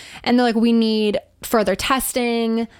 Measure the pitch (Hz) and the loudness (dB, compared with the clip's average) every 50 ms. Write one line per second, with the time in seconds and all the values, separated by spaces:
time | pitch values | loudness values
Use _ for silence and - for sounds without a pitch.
0 | - - - - - - 240 247 247 240 220 226 220 233 233 233 226 220 220 214 | -20 -20 -20 -8 -2 2 2 4 4 2 2 2 2 4 4 2 2 2 0 0
1 | 214 208 202 - - _ _ _ - - - 233 208 - 190 190 - - 269 262 | 0 0 -2 -4 -6 _ _ _ -6 -2 0 0 2 0 0 -2 -2 -2 -2 -2
2 | - - - 262 240 240 233 233 226 226 226 226 233 226 - | -2 -2 -2 -2 -2 0 0 -2 -2 0 -2 -2 -4 -6 -8